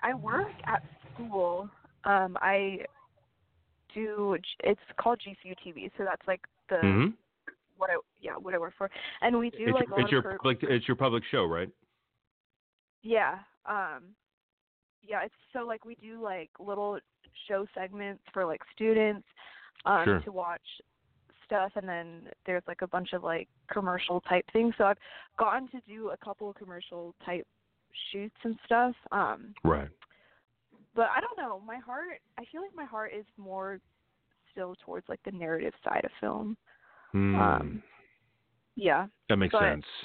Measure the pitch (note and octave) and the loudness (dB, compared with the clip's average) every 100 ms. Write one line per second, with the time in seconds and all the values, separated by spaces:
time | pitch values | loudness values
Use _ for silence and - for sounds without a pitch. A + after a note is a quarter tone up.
0 | - C4 G#3+ A#3+ G4+ - - A3 - - | -2 -2 -2 -2 -2 -6 -2 -2 -4 -18
1 | - - A#3 G3 F3 F3 G#3 - - _ | -18 -12 -4 0 2 0 -6 -14 -20 _
2 | G3+ G3+ F#3 F3+ F#3+ G3 G3 F#3+ - _ | 4 4 4 2 2 2 2 -4 -10 _
3 | _ _ _ _ _ _ _ _ _ G#3+ | _ _ _ _ _ _ _ _ _ -6
4 | A3 G#3 G3+ F3 - - - G#3 - - | -4 -2 0 0 -4 0 2 2 -2 -2
5 | A#3 A#3+ G3+ G3 F#3 F#3 F#3 D3+ G3 - | 2 0 -2 -16 -16 -14 -14 -12 -10 -6
6 | G3 F3 - F#3 - _ - F3+ G2+ G2 | -4 -4 -2 -4 -6 _ -2 2 4 6
7 | E3 A3+ _ _ - - _ - F#3 E3+ | 4 0 _ _ -20 -20 _ -4 -2 -2
8 | - _ F#3+ E3+ F#3 F3+ E3+ - G3 - | -4 _ -10 -10 -4 -4 -4 -6 -8 -6
9 | - - A#3+ A#3+ A#3+ - A3+ - B3 G3 | -12 0 2 4 0 0 2 4 4 2
10 | B2 C3+ - - C3+ B2 C#3 A#2+ - B2 | 4 4 2 0 0 2 2 2 2 2
11 | C3+ A#2 A2+ C3+ F2+ E2 F#2 - _ _ | 2 2 0 2 2 0 -4 -8 _ _
12 | _ _ _ _ _ _ _ _ _ _ | _ _ _ _ _ _ _ _ _ _
13 | A3 A3+ D3+ F#3 G3+ _ - G#3 F3+ C3 | 0 2 4 0 -10 _ -6 -4 -4 -6
14 | F3+ G#3+ _ _ _ _ _ _ _ _ | -16 _ _ _ _ _ _ _ _ _
15 | G3+ G#3 G#3 - _ B3+ A#3 A3 A3 A#3 | -6 -4 -4 -8 _ -6 -6 -6 -10 -18
16 | A3 A3+ A3 F#3 D#3 - G3+ G3+ G#3 G3 | -16 -10 -6 -6 -10 -12 -8 -4 -4 -6
17 | - _ _ - - G3 G#3 - F#3+ G3+ | -10 _ _ -16 -4 -2 -2 -8 -10 -8
18 | G3+ G3 - - F3 D#3 - - A3 A3 | -10 -10 -6 -2 -2 -2 -8 0 4 6
19 | G#3+ G#3 - - - - - - - G3 | 4 2 -8 -20 -20 -20 -20 -4 4 4
20 | - F#2 D#2 F#3+ F3 E3+ - - _ _ | 6 4 2 -4 -4 -6 -12 -20 _ _
21 | _ _ _ _ - G#3 G3 G#3 F#3+ E3+ | _ _ _ _ -2 0 2 -2 -4 -6
22 | E3+ E3 F3+ - - F3+ F3 F3 F3+ F3+ | -8 -14 -18 -10 -2 -2 -2 -6 -2 -2
23 | F3+ F3+ E3 E3 - _ - G#3+ F#3+ F3+ | -2 -2 -2 -2 -4 _ -6 -2 0 0
24 | - F3 - F3+ - A3 A#3 - G3+ G3+ | 0 -2 2 2 4 2 4 4 4 2
25 | - - - - A3 A#3 B3+ B3+ G#3 G#3+ | -4 -20 -10 0 0 0 -4 -14 -16 -10
26 | G#3+ F3 G#3+ G3+ G#3 G3 F#3+ F3 - F3 | -8 -8 -10 -10 -10 -12 -16 -16 -14 -14
27 | E3+ - - F3 - _ _ _ _ - | -14 -12 -8 -6 -8 _ _ _ _ -14
28 | - G3+ G#3+ - A#3 A3+ - A#3 B3 A#3+ | -10 -8 -10 -8 -6 -6 2 4 4 0
29 | - G3+ D#3 G2 A#2 - E2 D2+ D2 - | -4 -2 0 -2 -10 0 2 2 0 -12
30 | - _ _ _ _ _ _ _ _ A3 | -20 _ _ _ _ _ _ _ _ 0
31 | A#3 D#4 A4 A4 C4 G3 G#3+ A#3+ B3 B3+ | 2 2 -2 -4 -8 -8 -12 -14 -10 -10
32 | F4 D4+ _ - A#3 D#4 G4 F4 C#4 A3 | -10 -12 _ -18 -14 -12 -12 -12 -10 -8
33 | G#3+ G#3 G#3+ - G3 F#3+ F#3+ F#3+ _ _ | -8 -10 -14 -16 -10 -8 -8 -10 _ _
34 | _ _ _ _ _ - F3+ F#3 - F3 | _ _ _ _ _ -10 -10 -12 -12 -10
35 | - F#3+ - F#3 E3 D#3+ - - - - | -8 -10 -10 -8 -4 -4 -4 -4 -2 0
36 | - - G#3+ G#3+ G#3+ A3 _ _ _ - | -2 -4 -4 -4 -6 -8 _ _ _ -20
37 | - G2+ G2 F#2+ G2+ C#2 D2+ - - - | -2 2 4 6 6 4 0 -6 -12 -20
38 | _ _ _ _ _ _ _ - F#3+ D3 | _ _ _ _ _ _ _ 0 2 2
39 | G3+ - - G2+ F#2 A3 G2 D2+ - - | 0 -4 2 4 4 4 4 2 -4 -14